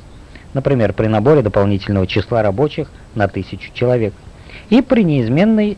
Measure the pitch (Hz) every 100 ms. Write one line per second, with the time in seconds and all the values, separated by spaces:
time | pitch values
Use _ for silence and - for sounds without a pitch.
0 | - - - - - 135 135 135 101 98
1 | 110 110 117 151 107 104 101 98 - 98
2 | 92 107 - 117 104 98 147 - - -
3 | - 110 101 107 90 92 - - 123 123
4 | 104 - - - - - - 226 247 233
5 | 180 143 113 139 208 220 208